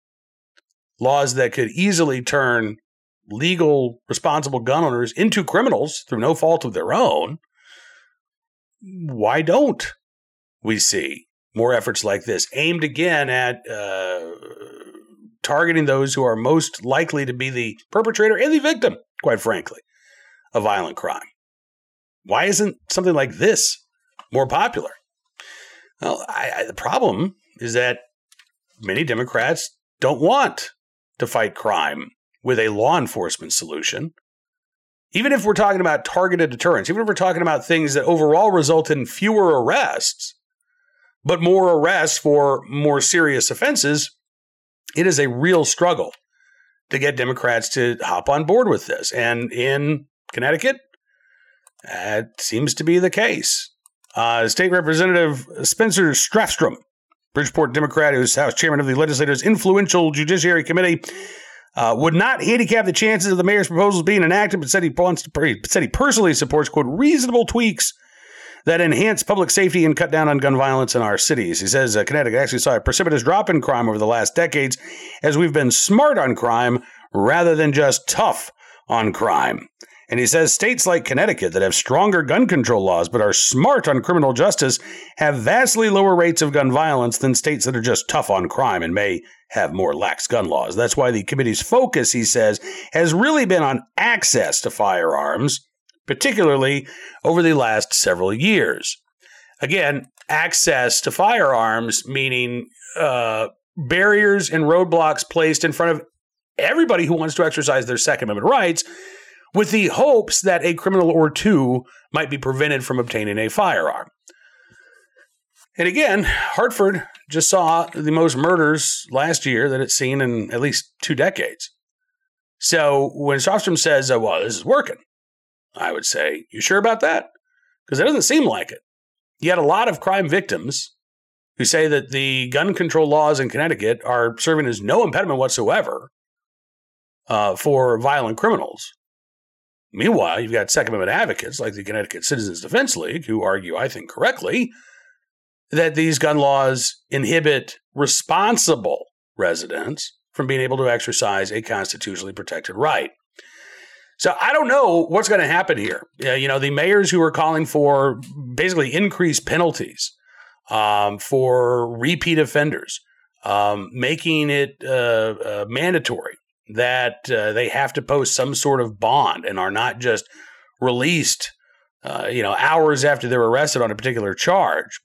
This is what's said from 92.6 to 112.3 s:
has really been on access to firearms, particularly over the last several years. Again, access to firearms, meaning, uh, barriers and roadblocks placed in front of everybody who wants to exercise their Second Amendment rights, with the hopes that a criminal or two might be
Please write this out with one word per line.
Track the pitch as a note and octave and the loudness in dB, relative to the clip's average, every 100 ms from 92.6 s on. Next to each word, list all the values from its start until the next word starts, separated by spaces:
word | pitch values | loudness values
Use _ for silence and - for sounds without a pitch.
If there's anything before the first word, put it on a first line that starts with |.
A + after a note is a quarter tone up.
| - - - | -8 -16 -4
has | D#3+ E3+ | 0 2
really | E3 C4+ D4+ A3 | 2 2 2 2
been | F3+ | 2
on | C#3+ C3 - - | 2 -2 -6 -2
access | G#3+ A3 - B2 E2+ - | -2 0 0 0 0 -2
to | - | -4
firearms, | - G2+ F2+ E2 C#2+ C#2+ D#2+ C3+ - - _ _ _ - | -2 0 2 0 0 -2 -2 -2 -4 -10 _ _ _ -8
particularly | C#3 C#4 G#3+ E3 C#3 C3 C#3+ C#3 - - - C#3+ | -4 -2 2 2 4 2 -2 -6 -18 -20 -4 0
over | E3+ | 2
the | E3 | 4
last | D3+ A#2+ G#2+ - | 2 2 0 0
several | - - F2+ F#2 | -2 0 0 -2
years. | A2 F3+ G3+ F2 B1 - - _ _ _ - _ _ | 0 2 2 2 -2 -8 -10 _ _ _ -20 _ _
Again, | C#3 F#3+ D3 C#3+ - _ - | -4 0 0 -2 -8 _ -6
access | D3+ E3+ - - C3+ B2 - | -4 -2 0 2 2 0 0
to | - | -2
firearms, | - G3 A#3+ D3 B2 A2+ A2+ A#2 A2 - | 0 2 4 2 2 2 0 -2 -6 -4
meaning, | C3+ C3+ B2+ B2 B2 - _ - E3 | -4 -2 -2 -2 -6 -10 _ -14 -4
uh, | D3+ B2 A2+ A2 G#2+ - _ F3 | -2 0 -2 -2 -4 -8 _ -12
barriers | B2+ F3 G3+ G#3 G#3 G3 D#3 | -2 2 4 4 4 2 0
and | D#3+ | 0
roadblocks | D3+ E3+ F3+ E3 D#3 D3 - | 2 4 4 2 2 0 -2
placed | E3 D#3+ D3+ E3 | 0 2 2 0
in | |
front | C#3 E3+ | 0 0
of | D#3 - _ _ _ _ - | 0 -6 _ _ _ _ -4
everybody | D3+ D4+ E4 F#3 D#3 | 0 2 4 2 2
who | |
wants | E3 D#3+ E3 | 0 -2 0
to | |
exercise | D#3+ D#3 D3 C3+ A#2+ | 0 0 0 0 0
their | A#2+ | 0
Second | - C3+ A#2 | 0 0 -2
Amendment | G#2 D#3+ | -2 2
rights, | C4 F3+ E3 - - - - - - _ | 2 2 -2 -6 -14 -20 -20 -20 -20 _
with | F#3+ G3+ | -2 2
the | A3 F3 | 2 2
hopes | - C#4 B3 G#3+ - | 2 4 4 2 0
that | F#3+ E3+ F3 | 2 2 0
a | |
criminal | E3+ F#3+ F#3+ E3 | 0 2 4 4
or | D#3+ D#3 | 4 2
two | D3 G#3+ F3 B2+ B2+ - - _ | 2 2 4 4 0 -4 -16 _
might | D3 | -4
be | D3 | -2